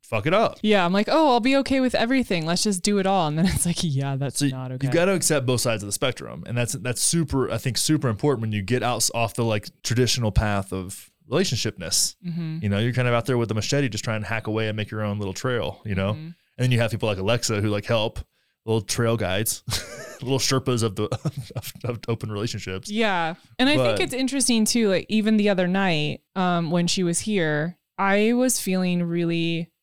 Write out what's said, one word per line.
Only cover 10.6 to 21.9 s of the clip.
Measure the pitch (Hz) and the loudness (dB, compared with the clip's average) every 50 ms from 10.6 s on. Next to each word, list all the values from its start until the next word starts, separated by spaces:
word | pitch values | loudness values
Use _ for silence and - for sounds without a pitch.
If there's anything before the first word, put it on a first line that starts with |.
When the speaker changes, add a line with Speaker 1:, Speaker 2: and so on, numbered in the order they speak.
| 98 - - | -2 -4 -6
Speaker 1:
of | 95 92 90 - - - - _ _ _ - | -8 -8 -8 -12 -16 -18 -20 _ _ _ -2
relationshipness. | 117 160 185 - 135 110 - 110 - - 85 80 - - - - - _ - | 0 0 0 0 0 -2 -2 -4 -4 -6 -6 -2 0 0 0 -2 -4 _ -10
Speaker 2:
Mm-hmm. | 175 165 - 170 - 80 82 | -8 -6 -6 -6 -6 -6 -4
Speaker 1:
You | - 101 | -2 0
know, | 98 101 | 0 2
you're | 113 123 120 | 0 0 0
kind | 127 127 | 0 0
of | 123 120 | 2 2
out | 117 110 | 0 2
there | - 131 | 2 0
with | 120 117 107 | 0 0 0
a | 110 | -2
machete | 110 101 - - 143 143 123 | -4 -2 0 0 0 0 0
just | 101 107 - | -2 -4 -4
trying | 123 110 110 | -4 -4 -4
to | 107 | -4
hack | 101 117 113 - | -4 -6 -4 -4
away | 107 107 110 113 | -2 -2 -2 -2
and | 110 107 | -2 -2
make | 107 104 104 | -4 -6 -6
your | - 110 107 | -4 -4 -2
own | 104 101 101 | -2 -2 -2
little | 101 95 92 | -4 -6 -6
trail, | - - 131 123 117 78 71 - - _ | -4 -4 -2 -2 -2 -4 -4 -6 -8 _
you | 110 98 | -4 -2
know? | 85 95 98 | 0 0 0
Speaker 2:
Mm-hmm. | 107 151 156 | -2 -4 -8
Speaker 1:
And | 165 170 _ _ _ _ | -14 -16 _ _ _ _
then | - 127 127 | -2 0 2
you | 123 117 | 4 2
have | 117 110 | 2 0
people | 117 104 - 110 | 0 -2 -2 -2
like | 104 | -2
Alexa | 92 95 98 120 120 - - 110 104 | 0 0 0 0 0 0 0 0 0
who, | 101 110 | 0 0
like, | 104 101 101 | 0 -2 0
help, | - 120 113 107 117 - - - _ _ _ _ _ _ _ _ | 0 0 0 0 -2 -4 -8 -14 _ _ _ _ _ _ _ _
little | 110 110 113 | -2 -2 0
trail | 104 - - - 117 113 117 | 0 -2 -2 0 2 2 2
guides, | 117 107 90 92 101 113 - - - _ | 0 0 0 0 0 0 -2 -4 -6 _
<laughs> | - - - - - - - - - - - | -6 -4 -4 -6 -8 -14 -14 -14 -16 -14 -12
little | - 120 135 | -4 -2 0
Sherpas | 123 - - - 131 127 139 123 117 110 | 0 2 2 0 0 2 0 0 2 2
of | 117 98 | 0 0
the, | - 107 | -2 -2
<laughs> | - - - - 156 - - 120 - - | -2 -4 -4 -4 -6 -6 -6 -12 -10 -12
of, | - - - - - - | -10 -10 -10 -14 -8 -6
of | - | -6